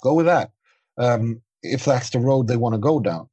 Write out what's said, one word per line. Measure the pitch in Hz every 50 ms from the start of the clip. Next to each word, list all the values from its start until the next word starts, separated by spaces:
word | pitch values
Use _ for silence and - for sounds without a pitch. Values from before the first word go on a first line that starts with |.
| -
go | 131 151
with | 165 160
that. | 170 175 139 - - _ _ _ _ _ _ _ _ _
Um, | - 117 123 120 110 113 113 113 117 - _ _ _ -
if | - - 131 -
that's | 143 131 123 - -
the | - 123
road | 120 135 135 131 120
they | 110 127
wanna | 117 120 117 113 107
go | 104 147 160 143
down, | 101 98 82 80 - -